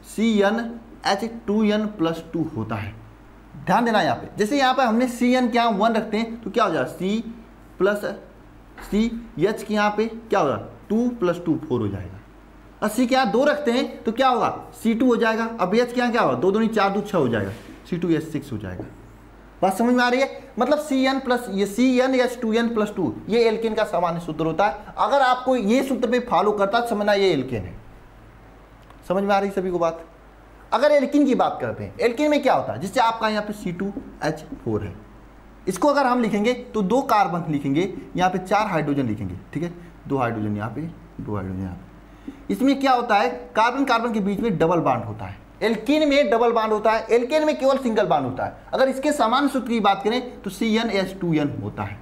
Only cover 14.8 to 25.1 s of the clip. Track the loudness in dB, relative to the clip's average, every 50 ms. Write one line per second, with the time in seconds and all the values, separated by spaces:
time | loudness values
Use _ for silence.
14.8 | 0 0 2 4 4 4 4 4 2 2 2 0 -2 -4 -2 -2 -2 2 2 2
15.8 | 2 2 0 0 0 0 2 2 2 2 2 2 2 2 2 2 0 2 2 2
16.8 | 2 2 2 0 -4 0 0 0 2 2 2 0 -2 -4 -6 -10 -14 -18 -18 -20
17.8 | -8 -6 -4 -2 0 2 2 0 0 -4 -8 -8 -8 -6 -8 -8 -8 -8 -10 -10
18.8 | -12 -14 -14 -20 -20 -20 -20 -20 -20 -20 -20 -20 -20 -20 -6 -2 0 0 2 2
19.8 | 2 2 4 4 4 2 2 2 0 0 -2 -12 -18 -14 -4 -2 0 2 2 0
20.8 | 0 -2 0 2 2 2 0 0 0 0 -2 -2 -2 -4 -2 -2 -2 -2 2 2
21.8 | 4 4 6 4 4 4 4 2 2 0 0 -2 -2 0 0 2 0 0 0 0
22.8 | -2 -2 -2 -2 -2 -2 -2 -6 -6 0 2 4 4 4 2 0 -2 -2 0 0
23.8 | -2 0 0 0 0 0 -2 -4 -6 -8 -4 -2 -2 -2 2 2 2 0 0 -2
24.8 | -10 -14 -2 -2 0 2